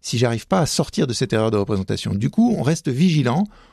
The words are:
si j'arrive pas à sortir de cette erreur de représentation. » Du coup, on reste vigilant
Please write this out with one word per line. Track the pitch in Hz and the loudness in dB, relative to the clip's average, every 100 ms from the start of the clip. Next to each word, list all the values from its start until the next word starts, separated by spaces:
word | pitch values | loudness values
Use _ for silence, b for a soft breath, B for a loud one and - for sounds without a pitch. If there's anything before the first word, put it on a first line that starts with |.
si | - 123 | -6 0
j'arrive | 120 113 - | 0 0 -2
pas | 190 | 0
à | 160 | 0
sortir | - 156 - 147 | 0 -2 -2 -4
de | |
cette | 113 120 | -2 -2
erreur | 110 110 | 0 2
de | 107 | 0
représentation. » | 98 104 95 98 107 | 0 -2 -2 -4 -4
Du | 101 127 | -2 -2
coup, | - 240 190 | 2 2 2
on | |
reste | 143 165 - | 0 -2 -2
vigilant | 127 185 156 123 135 208 b b | 2 2 2 2 0 -2 b b